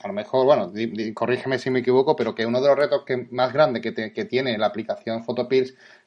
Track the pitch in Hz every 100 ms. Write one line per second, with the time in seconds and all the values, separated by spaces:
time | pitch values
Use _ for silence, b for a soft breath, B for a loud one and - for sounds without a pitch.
0 | 101 101 - 131 131 139 90 104 113 104
1 | 110 107 120 123 131 131 135 127 120 127
2 | 139 151 113 113 113 123 139 135 143 139
3 | - 123 120 123 127 139 147 113 113 -
4 | 110 - 104 123 131 107 104 107 107 101
5 | 113 113 117 120 120 131 127 b b b